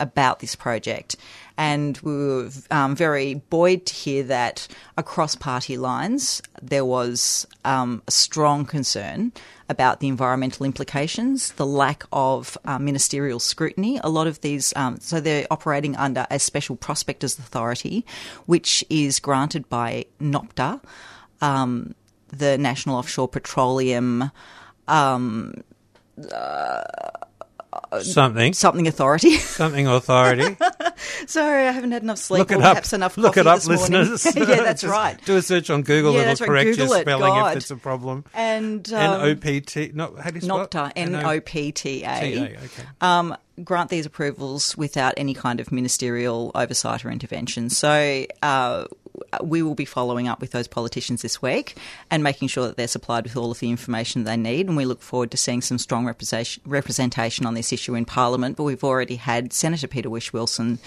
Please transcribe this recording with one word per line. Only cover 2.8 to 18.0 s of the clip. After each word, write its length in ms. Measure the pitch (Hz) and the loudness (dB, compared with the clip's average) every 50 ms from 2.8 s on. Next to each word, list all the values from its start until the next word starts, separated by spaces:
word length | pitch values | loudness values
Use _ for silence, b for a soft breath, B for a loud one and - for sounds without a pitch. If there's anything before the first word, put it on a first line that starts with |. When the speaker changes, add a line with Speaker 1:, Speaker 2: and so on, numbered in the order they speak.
| 139 135 139 | 2 2 2
Speaker 1:
very 380 | 139 170 156 147 139 135 139 135 | 2 2 2 2 2 0 -2 -4
buoyed 500 | 143 - _ 170 165 175 180 185 175 - | -8 -6 _ 2 4 4 4 4 2 0
to 80 | - - | -6 -8
hear 280 | - - 151 139 139 131 | -6 -4 -2 -2 -2 0
that 440 | 123 135 120 120 113 - - - B B B B B B | 0 0 0 0 -2 -4 -6 -12 B B B B B B
across 380 | 165 151 - - 180 160 151 - | -8 -8 -4 -2 -2 -2 -2 -2
party 420 | - - 143 127 123 - - 127 | -4 -4 -4 -4 -4 -4 -6 -6
lines 640 | 123 131 127 123 123 151 202 254 285 - - - - - - - - | -4 -2 -2 -2 -2 -2 -2 -2 -2 -2 -2 -4 -6 -8 -14 -18 -18
there 220 | 127 127 143 139 131 | -4 0 0 2 2
was, 600 | 127 127 127 120 120 123 120 - - - - - - - _ - | 2 2 2 0 0 0 0 0 0 -2 -2 -4 -8 -10 _ 0
um, 360 | 131 135 131 123 123 120 - - | 0 2 2 0 -2 -4 -6 -4
a 40 | - | 0
strong 540 | - - - - - 160 151 147 147 147 143 | 2 2 2 2 2 2 4 4 4 2 0
concern 680 | - - 147 127 - - 101 101 73 - - 220 247 B B B B B B B - | -2 -2 -2 -2 -2 -4 -4 -6 -6 -4 -4 -4 -4 B B B B B B B -4
about 300 | 139 - 131 127 - - | 0 4 4 4 4 2
the 80 | 139 | 0
environmental 580 | 135 131 120 131 123 127 131 131 131 - - 139 | -2 0 2 2 2 2 2 0 -2 -4 -4 -4
implications, 880 | 135 135 - 139 - - 139 143 - - 233 226 269 269 254 - - | -4 -4 -6 -6 -4 -2 -2 -2 -2 -2 -2 0 0 0 0 -2 -4
the 140 | - - 143 | -4 -2 -2
lack 380 | 139 143 139 139 139 147 - - - | 0 2 4 2 2 0 -2 -6 -4
of, 440 | - 143 131 131 131 123 - - - - - | -2 0 2 2 0 0 -4 -8 -14 -10 -6
uh, 120 | 151 135 127 | -4 -2 0
ministerial 640 | 139 143 139 139 - - - 139 143 135 120 120 | 0 0 0 0 0 0 0 -2 -2 -2 -2 -2
scrutiny. 580 | - - - - 160 156 - 185 196 226 277 - - | -2 -4 -2 -2 -2 -2 -2 -2 -2 0 -2 -2 -2
A 40 | 156 | 0
lot 180 | 160 160 160 | 0 2 0
of 140 | 165 151 - | 0 -2 -4
these, 300 | - 175 147 139 131 - - | -4 -4 -2 -2 -2 -2 -2
um, 240 | 143 135 123 - - | -2 -2 -2 -4 -6
so 180 | - - 165 160 | -6 -4 -4 -2
they're 280 | 143 156 151 147 - - | 0 0 0 0 0 -2
operating 460 | 156 - - 160 143 143 147 143 135 | -4 -2 0 0 0 0 0 -2 -2
under 300 | - 139 139 123 127 123 - | -2 -2 -2 -2 -2 -4 -2
a 80 | 139 139 | -2 -2
special 380 | - - - 151 - - 127 | -2 -2 -2 -4 -4 -6 -8
prospectors 640 | - - - 143 - - - 139 - 151 131 - - | -8 -6 -6 -6 -4 -6 -6 -6 -4 -4 -6 -6 -8
authority, 640 | 123 - - 123 113 117 123 - - - - 233 | -10 -8 -6 -4 -2 -2 -2 -4 -4 -4 -4 -4